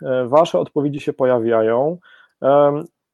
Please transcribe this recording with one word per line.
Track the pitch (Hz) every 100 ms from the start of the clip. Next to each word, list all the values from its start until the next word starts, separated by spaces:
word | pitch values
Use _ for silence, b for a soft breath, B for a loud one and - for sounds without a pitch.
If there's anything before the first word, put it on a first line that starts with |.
e, | 143 127 120
wasze | 147 170 180
odpowiedzi | 143 151 143 143
się | -
pojawiają. | - 127 123 113 113 110 117 147 175 b b b _
Em, | 131 143 143 147 170 _ _